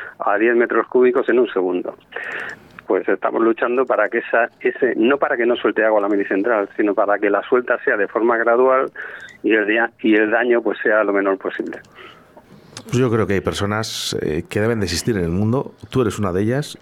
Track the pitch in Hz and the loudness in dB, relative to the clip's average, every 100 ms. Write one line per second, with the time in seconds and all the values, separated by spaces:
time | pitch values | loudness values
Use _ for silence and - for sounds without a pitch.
0 | - - - 101 113 120 113 113 107 127 | -14 -6 -2 2 2 2 2 0 0 4
1 | 127 127 120 120 117 95 92 90 - - | 4 4 2 2 0 0 -2 -2 -6 -12
2 | _ - - - - - - - - 95 | _ -14 -10 -10 -12 -14 -20 -12 -2 -2
3 | 90 98 113 120 113 113 123 123 135 104 | 0 -2 0 2 2 2 0 0 0 2
4 | 104 117 - 120 117 - 127 - 127 113 | 0 -2 0 0 0 -2 -4 0 0 2
5 | 113 143 - 131 123 117 117 104 110 107 | 2 2 0 0 0 0 0 0 2 2
6 | 101 101 98 98 110 110 101 - 104 98 | 2 0 0 -2 0 0 -2 -2 0 2
7 | 101 101 104 101 - 123 123 120 - 113 | 0 2 0 0 0 0 0 -2 -2 -2
8 | 98 - 117 117 117 117 131 131 143 - | -2 0 0 2 2 4 4 2 0 -6
9 | - - - - - 110 101 113 113 - | -14 -14 -18 -6 0 2 2 0 -2 -2
10 | 113 107 107 113 123 120 113 95 120 107 | 2 4 4 2 2 2 0 -2 0 2
11 | 104 101 98 98 92 - - - - - | 2 0 0 -2 -4 -8 -8 -10 -16 -20
12 | - - - - - - - - - 123 | -20 -20 -20 -20 -20 -20 -20 -20 -4 0
13 | 127 113 92 98 - 82 101 107 113 - | 2 0 0 0 -2 -2 -2 -2 -4 -8
14 | - - - 78 - 104 110 117 92 85 | -6 -4 -4 -4 -4 -2 0 0 -2 -4
15 | - 104 85 87 107 127 - - - 131 | -2 -2 0 0 0 0 -4 -12 -6 -2
16 | 110 98 101 90 107 131 147 - | 0 0 -2 0 0 -2 -4 -6